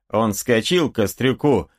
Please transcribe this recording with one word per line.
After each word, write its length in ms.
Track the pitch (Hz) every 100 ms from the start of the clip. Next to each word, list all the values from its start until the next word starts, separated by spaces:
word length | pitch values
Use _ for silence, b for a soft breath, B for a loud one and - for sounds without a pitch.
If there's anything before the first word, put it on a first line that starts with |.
| _
Он 240 | 104 110
скочил 580 | 101 - 113 - 180 147
к 40 | -
Кострюку 720 | 98 - 127 123 147 113 78